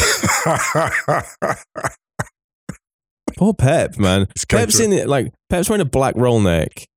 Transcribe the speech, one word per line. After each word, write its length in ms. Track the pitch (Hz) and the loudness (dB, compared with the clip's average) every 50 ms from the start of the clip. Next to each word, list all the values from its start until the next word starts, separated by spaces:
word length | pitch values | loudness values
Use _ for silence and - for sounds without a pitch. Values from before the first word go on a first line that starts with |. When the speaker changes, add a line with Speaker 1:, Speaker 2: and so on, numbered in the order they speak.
| - - - - - - - - - | 0 0 -2 -2 -2 -2 -2 -2 -2
Speaker 1:
<laughs> 1160 | 160 156 127 - - - 156 165 - - - - - 156 151 - - - - - 143 - - - _ - - - - - _ _ _ _ - - - _ _ _ _ _ _ _ - - - _ _ _ _ _ _ _ _ - - - | -2 -2 -2 -2 -2 -2 -2 -2 -2 -2 -4 -2 -2 -2 -2 -4 -8 -10 -8 -6 -6 -6 -6 -10 _ -12 -8 -8 -8 -8 _ _ _ _ -10 -10 -10 _ _ _ _ _ _ _ -20 -20 -20 _ _ _ _ _ _ _ _ -14 -10 -2
Speaker 2:
Poor 200 | - 180 220 202 | 0 2 2 2
Pep, 420 | - 127 131 160 143 98 - - | 2 2 2 2 2 0 -2 -2
man. 300 | - 101 92 92 98 98 - | 0 0 2 2 2 0 -2
Speaker 1:
It's 160 | - - - | -4 -8 -4
going 160 | - - - | 0 0 2
Speaker 2:
Pep's 140 | - 214 247 | 2 2 2
Speaker 1:
through 80 | 240 226 | 2 2
Speaker 2:
in 80 | 208 190 | 2 2
it, 140 | 147 - 131 | 0 0 0
like, 240 | 139 135 107 - - _ _ - | 0 0 -2 -4 -8 _ _ -4
Pep's 220 | 185 180 - - | -2 -2 0 0
wearing 100 | 220 202 | 0 0
a 40 | 180 | 0
black 280 | 127 - 131 135 123 - | 0 0 0 0 0 2
roll 240 | 107 123 123 120 110 | 2 2 4 4 4
neck 460 | 101 90 85 80 - - - - - _ _ | 4 4 2 2 0 -2 -6 -12 -20 _ _